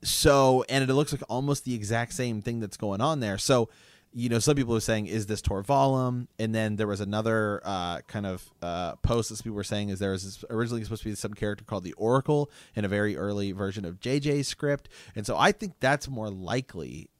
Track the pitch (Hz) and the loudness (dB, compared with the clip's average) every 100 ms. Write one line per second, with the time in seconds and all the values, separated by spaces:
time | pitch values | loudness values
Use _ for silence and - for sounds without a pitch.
0 | - - 156 139 131 127 - 135 131 135 | -4 4 6 8 8 6 4 2 4 4
1 | 147 - - 120 139 143 127 117 101 117 | 2 -2 -4 -2 0 -2 -2 -4 -2 -2
2 | 117 - 123 110 120 117 104 - 107 98 | -2 -2 -2 -2 -4 -4 -4 -4 -2 0
3 | 143 151 107 95 - 127 110 - - - | 0 2 0 0 4 4 2 -4 -20 -20
4 | _ 120 120 117 143 143 117 113 - 107 | _ -4 0 2 4 2 2 0 2 0
5 | 98 110 101 104 - 98 101 139 135 131 | 0 -2 -2 -4 -2 -2 0 4 4 4
6 | 127 123 123 - 110 110 107 104 104 101 | 2 -2 -6 -4 -2 0 0 0 0 0
7 | 101 107 110 113 107 101 95 95 87 82 | -2 0 2 2 2 -2 -4 -4 -2 -6
8 | - 107 98 92 - _ 87 87 85 - | -6 -6 -6 -6 -10 _ -6 -4 -4 0
9 | - 117 107 107 113 101 - 104 101 95 | 0 2 -2 -6 -8 -6 -4 -2 -2 -2
10 | 98 95 98 - - 113 117 117 104 110 | -2 -2 -6 -14 -6 -2 -2 -2 -6 -6
11 | 110 101 104 104 104 101 - 101 90 - | -6 -6 -8 -4 -4 -4 -6 -8 -6 -2
12 | 110 135 143 147 143 - - - 101 104 | 4 4 4 2 0 -6 -10 -4 0 2
13 | 104 73 101 101 101 95 98 101 87 90 | 0 0 -2 -2 -4 -2 -4 -4 -8 -6
14 | 120 143 143 143 135 - 147 143 - - | -2 0 2 0 -2 -2 -2 -2 -4 -20
15 | - 113 104 87 165 196 202 - 131 143 | -14 -8 -4 2 4 2 -4 0 2 2
16 | - 123 107 95 90 123 131 87 65 76 | -2 -6 -6 -6 -4 -4 -4 -8 -10 -10
17 | - - | -16 -6